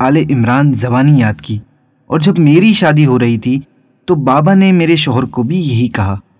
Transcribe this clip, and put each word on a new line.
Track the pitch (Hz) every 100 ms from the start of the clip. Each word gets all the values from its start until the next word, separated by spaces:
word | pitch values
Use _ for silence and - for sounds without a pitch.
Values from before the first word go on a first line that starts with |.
आले | 127 151
इमरान | 151 135 113 127 147
ज़बानी | 120 123 123 143 143
याद | 110 107
की, | - 107 - _ _ _ -
और | 165
जब | 156 175
मेरी | 151 160 220
शादी | 214 160 151
हो | 147 127
रही | 120 117
थी, | 123 135 - _ _ _ -
तो | 160
बाबा | 131 135 156
ने | 196 190
मेरे | 180 165 165
शौहर | 147 123 123
को | -
भी | 120 185
यही | 156 117 120
कहा | 117 98 98 - _